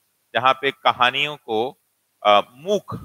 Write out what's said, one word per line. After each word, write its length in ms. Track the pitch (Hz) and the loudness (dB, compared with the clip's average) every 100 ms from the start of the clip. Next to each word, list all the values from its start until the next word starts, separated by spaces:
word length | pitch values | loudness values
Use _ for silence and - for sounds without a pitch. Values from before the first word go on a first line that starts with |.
| _ _ _ | _ _ _
जहाँ 200 | 113 131 | 0 0
पे 180 | 131 139 | 0 -2
कहानियों 640 | - 127 123 123 135 147 147 | -2 -2 0 0 0 -6 -8
को, 420 | - 110 127 - _ _ _ _ | -6 -4 -4 -10 _ _ _ _
अ, 180 | 104 104 - | 2 4 2
मूक 420 | 123 170 208 - - | -8 -4 -4 -6 -14